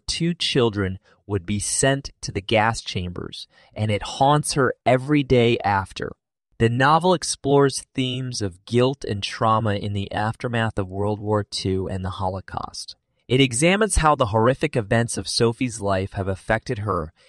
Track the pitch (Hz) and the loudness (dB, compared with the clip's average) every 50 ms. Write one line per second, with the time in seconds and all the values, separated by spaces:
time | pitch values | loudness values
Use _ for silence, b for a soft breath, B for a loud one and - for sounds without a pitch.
0 | _ - - - 165 170 175 - - - - 143 120 117 98 101 98 92 95 95 | _ -6 -6 -2 -2 -2 -2 -2 -4 -2 0 2 2 2 0 0 -2 -2 -4 -6
1 | b b b b b b 98 101 85 87 104 101 98 - - - - 135 139 139 | b b b b b b -4 -4 -2 -2 -4 -4 -4 -4 -2 0 2 2 2 0
2 | 139 - - _ - - - 101 95 - 113 107 107 113 113 - - - - 98 | -4 -8 -12 _ -12 -8 -8 -8 -4 0 2 2 2 2 0 -2 -6 -8 -8 -6
3 | 90 90 87 - - - - - - - b b b b b - 107 107 104 101 | -6 -6 -8 -10 -10 -12 -12 -14 -18 -18 b b b b b -4 -2 0 -2 -2
4 | - - - - 135 139 147 147 147 - - 147 131 117 - _ - 113 123 131 | -4 -4 -2 2 4 4 4 4 2 0 0 0 2 0 0 _ 0 2 2 2
5 | 127 139 151 147 139 123 135 123 117 117 117 - - 101 101 95 95 - - - | 2 2 0 0 2 4 4 4 4 4 2 2 0 0 0 0 -2 -4 -8 -10
6 | - - - _ _ _ _ _ _ _ _ - 117 113 120 123 131 143 156 165 | -10 -10 -10 _ _ _ _ _ _ _ _ 0 2 2 2 4 4 4 4 4
7 | 165 185 180 165 - - - - - 135 139 139 139 139 135 - - _ _ - | 4 4 2 2 0 -4 -8 -4 -2 2 4 4 4 4 2 -2 -10 _ _ -4
8 | 131 127 127 127 131 127 123 - 107 98 87 - _ - 113 120 123 131 139 - | -4 -4 -4 -6 -6 -6 -6 -4 -6 -6 -6 -8 _ 0 2 4 4 2 2 -2
9 | - - 107 101 98 - - - 120 110 110 110 113 107 101 101 - 104 101 101 | -6 -6 -6 -6 -6 -8 -4 -2 0 2 2 2 2 0 -2 -2 -2 -4 -4 -4
10 | 98 - - 101 107 110 120 - - 123 117 117 113 110 - - 98 92 92 98 | -4 -4 -4 -4 -2 -4 -4 -4 -6 -4 -2 0 -2 -2 -2 -2 -4 -4 -4 -4
11 | 101 104 107 104 107 104 107 104 101 - - - - 98 92 92 95 - 95 95 | -2 -2 -2 -2 -2 0 0 0 0 -2 -6 -6 -2 -2 -2 -2 -2 -4 -6 -6
12 | 92 95 90 - 98 92 95 95 87 - - - - - - - - - - _ | -6 -6 -6 -4 -4 -4 -4 -6 -8 -8 -10 -10 -10 -10 -12 -14 -14 -16 -16 _
13 | _ _ _ _ _ - 117 131 139 131 117 113 156 170 190 202 220 202 - - | _ _ _ _ _ 0 4 4 4 4 4 2 2 4 4 4 2 2 2 2
14 | 156 156 147 131 131 104 101 113 110 117 139 - - 151 - 123 104 98 117 113 | 4 4 4 4 2 2 2 4 4 4 2 2 0 -2 -2 -2 -2 0 2 2
15 | 117 113 - - 95 - - - 120 117 120 - 127 123 104 95 98 98 98 95 | 2 0 -2 -8 -8 -4 -2 2 2 2 2 0 -4 -4 -4 -4 -2 -2 0 0
16 | 95 98 - 101 95 95 95 92 - - 110 110 - - 127 101 104 104 95 87 | -2 -4 -4 -6 -4 -4 -4 -6 -2 -2 -2 -2 -2 -4 -6 -4 -2 -2 -2 -2
17 | 78 80 - b b | -4 -6 -10 b b